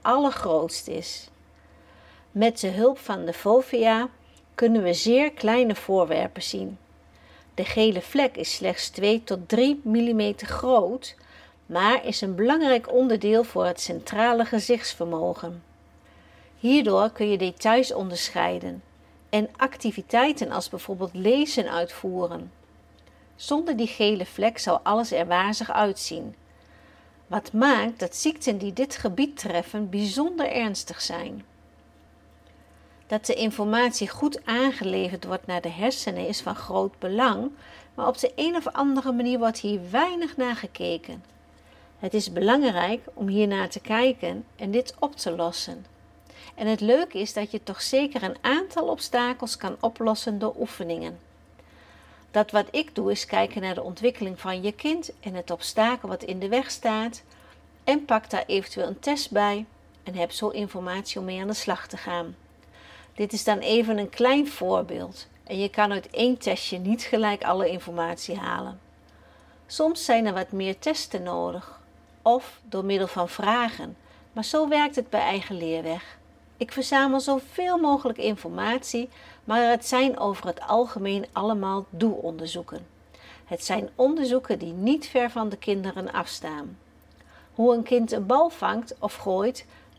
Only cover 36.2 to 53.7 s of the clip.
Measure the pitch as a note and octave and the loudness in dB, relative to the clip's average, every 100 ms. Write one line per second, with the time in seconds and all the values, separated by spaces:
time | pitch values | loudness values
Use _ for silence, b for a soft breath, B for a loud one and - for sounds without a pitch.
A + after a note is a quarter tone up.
36.2 | F#3 G#3+ - G#3 - F#3+ G3 - F#3 G3+ | -4 -6 -6 -8 -4 -2 -2 -4 -4 2
37.2 | B3+ G3 C4 C#4+ B B B - - - | 2 2 -4 -8 B B B -4 -2 0
38.2 | - - D#4 E4+ - - C#4+ C4+ C4 A#3+ | -2 -2 -2 -2 -4 0 2 2 0 0
39.2 | B3 B3 A3+ A3 G#3 G3+ F3+ A#3 F4 F4 | 0 0 0 -2 -2 -4 -2 0 0 0
40.2 | E4 - B3 A#3 G3 - F3+ E3 - E3 | -4 -2 -4 -4 -8 -6 -4 -4 -8 -16
41.2 | - - - b b b b - F#3+ G#3+ | -18 -20 -20 b b b b -10 -4 -2
42.2 | G3+ F3 G3 C#4 C4+ F3+ F3 A#3+ - - | -2 2 4 4 4 2 0 -2 -8 -6
43.2 | G3 G3 G#3 G3 F#3+ G3 - A3 C4 B3+ | -2 2 2 2 -2 -6 -4 2 2 2
44.2 | F3 F#3+ A3+ - G3 A3 B3+ - F#3+ - | -4 -6 -10 -10 -2 -2 -2 -2 -4 -4
45.2 | F#3 E3+ E3+ F3 - E3+ F#3+ - - - | -6 -2 -2 -4 -8 -12 -18 -20 -20 -20
46.2 | B B B - G#3+ A3 G#3 C4+ E4+ F#3+ | B B B -4 -2 0 4 4 4 -4
47.2 | G#3 G#3+ G#3 G#3+ - F#3+ - C4 C#4+ C4+ | -6 -4 -6 -6 -8 -8 0 2 2 -2
48.2 | F#3+ - A#3 D4+ F#4+ E4+ B3 D#4 - B3 | -6 -2 0 2 0 -2 -2 -2 -2 0
49.2 | A#3+ B3+ A#3 - F#3+ - A3+ A3+ A3+ G#3+ | 0 -2 -6 -6 -8 -4 -4 0 0 0
50.2 | - G#3 A3 - A3+ - E3+ E3 E3 F3 | -2 -2 -4 -4 -6 -6 -6 -6 -8 -12
51.2 | - - _ - B B B B B B | -18 -20 _ -20 B B B B B B
52.2 | B G#3 G#3+ G#3 G3+ D4 D#4 - G3 G3+ | B 0 2 2 0 -2 -4 -2 -2 -2
53.2 | - F#3+ G3+ G#3 F#3+ | 0 0 0 -2 -6